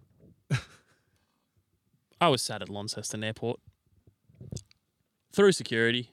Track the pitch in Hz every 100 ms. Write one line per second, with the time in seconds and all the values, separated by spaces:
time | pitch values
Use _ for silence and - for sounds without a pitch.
0 | _ _ - - _ 127 - - _ _
1 | _ _ _ _ _ _ _ _ _ _
2 | _ _ 175 127 - 107 92 104 104 -
3 | - 107 110 110 117 - - _ _ _
4 | - _ _ _ - - - _ _ _
5 | _ _ _ - 202 - - 113 117 120
6 | 120